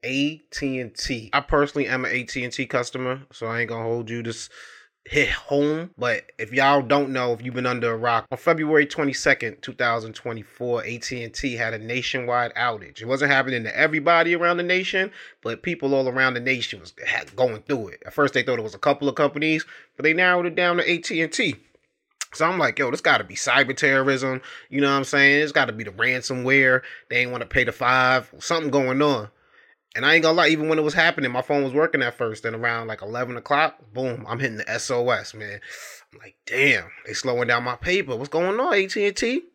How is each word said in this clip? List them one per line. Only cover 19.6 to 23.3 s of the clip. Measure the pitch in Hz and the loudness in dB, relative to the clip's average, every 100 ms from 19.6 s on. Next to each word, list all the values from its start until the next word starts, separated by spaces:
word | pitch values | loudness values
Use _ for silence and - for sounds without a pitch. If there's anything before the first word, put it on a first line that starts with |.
| - - - _ | -4 -14 -20 _
but | |
they | 147 | 2
narrowed | 160 185 180 | 4 4 4
it | 175 | 0
down | 170 175 175 | 0 2 2
to | 175 | 0
A | 170 | -2
T | - 165 | -2 -2
and | 160 | -2
T. | - 208 - _ _ _ _ _ _ - | 0 -2 -4 _ _ _ _ _ _ -14
So | - | -2
I'm | 160 185 | 0 2
like, | 139 110 | 0 0
"Yo, | 131 | -2
this | 139 | 0
gotta | - 123 | 2 2
be | 92 | 0